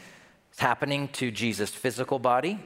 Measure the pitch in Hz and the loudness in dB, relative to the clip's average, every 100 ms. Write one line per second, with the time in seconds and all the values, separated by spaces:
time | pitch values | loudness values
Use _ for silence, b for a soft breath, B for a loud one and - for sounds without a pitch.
0 | B B B B _ - 127 117 143 143 | B B B B _ 0 2 2 0 0
1 | 139 - 127 104 117 101 101 - 131 113 | -2 -2 -2 0 0 0 -2 -2 -2 -2
2 | 127 135 123 123 156 208 | -2 2 4 4 2 -4